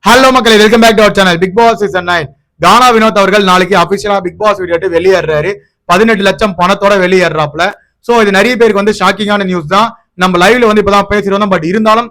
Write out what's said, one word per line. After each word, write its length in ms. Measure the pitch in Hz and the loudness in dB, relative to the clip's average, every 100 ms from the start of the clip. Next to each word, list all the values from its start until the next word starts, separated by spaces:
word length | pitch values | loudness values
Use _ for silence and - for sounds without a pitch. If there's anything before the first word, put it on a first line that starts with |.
| - | 2
ஹலோ 220 | 247 269 | 2 4
மக்களே, 220 | 254 226 214 | 2 2 4
welcome 260 | 214 240 | 4 4
back 100 | 226 214 | 4 4
to 60 | |
our 80 | 208 196 | 2 2
channel. 200 | 190 170 | 0 0
Bigg 120 | 185 190 | -2 2
Boss 180 | 233 220 | 0 0
season 240 | 202 185 175 | -2 -4 -4
nine. 140 | 175 156 _ _ _ | -4 -4 _ _ _
கானா 260 | 170 214 254 | 2 4 4
வினோத் 260 | 226 220 208 | 2 0 0
அவர்கள் 240 | 190 208 | 0 0
நாளைக்கு 300 | 196 185 180 190 | 2 0 0 0
அபிஷியலா 400 | 170 196 208 196 | 0 -4 -2 -4
Bigg 120 | 175 170 | -4 -4
Boss 180 | 214 196 | -4 -2
வீடியோ 160 | 180 170 | -4 -4
விட்டு 120 | 185 | -2
வெளியேறாரு. 560 | 170 180 185 165 151 160 202 _ _ | 0 0 0 0 -4 -4 -8 _ _
பதினெட்டு 380 | - 175 226 220 | -4 0 0 0
லட்சம் 320 | 196 190 220 175 | -2 -2 -4 -2
பணத்தோட 360 | 180 202 202 202 | -2 0 0 0
வெளியேறாப்ல. 640 | 180 185 175 156 151 147 180 208 _ _ - | 0 0 0 -2 -6 -4 -6 -6 _ _ -2
So 80 | 233 | 0
இது 80 | 208 | 2
நிறைய 220 | 190 214 247 | 0 0 2
பேருக்கு 240 | 226 202 | 0 2
வந்து 120 | 202 214 | -2 -2
ஷாக்கிங்கான 440 | 185 202 202 208 196 | -2 -2 -4 -4 -4
நியூஸ் 180 | 180 151 | -6 -2
தான். 140 | 196 220 - _ - | -2 -2 -6 _ -6
நம்ம 180 | 185 175 | -2 0
லைவ்ல 280 | 180 247 233 | 2 2 2
வந்து 120 | 208 | 0
இப்பதான் 260 | 196 202 202 | 0 0 0
பேசிட்டு 260 | 208 196 196 | -4 -2 -4
வந்தோம், 160 | 208 | -2
but 120 | 185 156 | -2 -2
இருந்தாலும் 360 | 202 220 220 233 | -2 0 0 -2